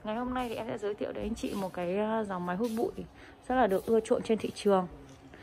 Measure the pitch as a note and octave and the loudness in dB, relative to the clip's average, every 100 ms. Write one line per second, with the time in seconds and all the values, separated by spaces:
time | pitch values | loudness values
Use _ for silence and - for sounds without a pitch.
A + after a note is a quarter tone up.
0 | A3 A3 B3 B3+ B3 A3 A3+ A#3+ G#3 G#3 | -4 -4 -2 -4 -4 -4 -6 -4 -4 -4
1 | - - G#3 A3+ C4 G3+ F#3+ F3 F3 F#3+ | -6 -4 -6 -4 -4 -4 -4 -2 -2 0
2 | G#3+ A3 G#3 F#3 F3 F3+ A#3 A3 F4+ - | 0 0 -2 -4 -2 0 0 0 -2 -4
3 | F3 - - - - B3+ A3+ F#3+ - A3+ | -12 -14 -20 -20 -2 4 4 4 4 2
4 | A3 B3 F#3 A3 A#3 - G#3 F#3+ F3+ - | 4 0 2 0 0 0 4 4 2 -8
5 | - - - - | -18 -20 -20 -20